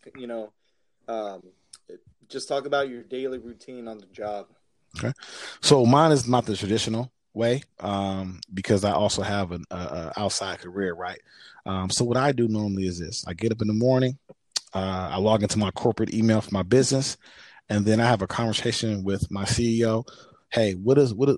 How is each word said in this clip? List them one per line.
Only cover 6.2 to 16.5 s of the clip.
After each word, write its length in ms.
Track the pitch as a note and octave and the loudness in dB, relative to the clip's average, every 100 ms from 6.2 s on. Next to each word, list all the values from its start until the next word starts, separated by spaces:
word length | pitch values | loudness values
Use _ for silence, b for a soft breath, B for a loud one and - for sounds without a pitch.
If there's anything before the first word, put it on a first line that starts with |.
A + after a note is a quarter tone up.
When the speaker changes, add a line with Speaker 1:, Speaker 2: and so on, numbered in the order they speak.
| A#2+ | 2
Speaker 2:
not 200 | B2 A2 | 0 0
the 100 | G2 | -2
traditional 540 | F#2+ G#2+ A#2 A2+ B2+ _ _ G#2+ | -2 -2 -2 -4 -6 _ _ -2
way, 260 | A#2 C3+ - - | 0 0 -6 -10
um, 640 | G2 G2 G2 F#2+ F#2+ F#2 - | -6 -2 -2 -4 -8 -10 -12
because 320 | F#2+ - G2+ | -6 2 2
I 80 | G2+ | 2
also 300 | E2 G#2 - | 2 0 0
have 300 | G2+ G2+ F2+ | -2 -2 -4
an, 120 | F2 - | -6 -10
a, 60 | F2+ | -10
a 380 | F2+ E2 D#2+ - | -8 -8 -8 -4
outside 420 | G2 - F#2+ E2 | -4 -2 -6 -8
career, 360 | F2+ F#2+ F#2 E2+ | -8 -4 -4 -4
right? 260 | F2+ - _ B B B F#2+ | -8 -12 _ B B B -6
Um, 260 | F#2+ F#2+ | -4 -2
so 120 | - | 0
what 140 | A#2+ B2 | 0 2
I 140 | C#3+ | 2
do 160 | B2 A2+ | 2 0
normally 400 | G#2+ G#2 G2 F#2 | 0 -2 -2 -2
is 120 | F2 | -4
this. 240 | D#2+ - - | -8 -10 -10
I 60 | |
get 180 | E2+ A2+ | -2 0
up 100 | A2 | 2
in 60 | G#2+ | 0
the 60 | |
morning, 440 | G#2+ B2+ B2+ B2+ C3+ - - _ - - | 2 4 4 2 -2 -14 -20 _ -12 -8
uh, 360 | F#2+ F#2+ F#2 F2 | -6 -4 -4 -4
I 60 | F#2+ | 0
log 260 | G#2+ A2 | 2 2
into 160 | G#2+ G#2+ | 2 0
my 100 | F#2+ | -2
corporate 400 | - B2 A2 A2+ | 0 0 0 0
email 300 | A2 A2 A2 | 2 4 4
for 100 | - | 2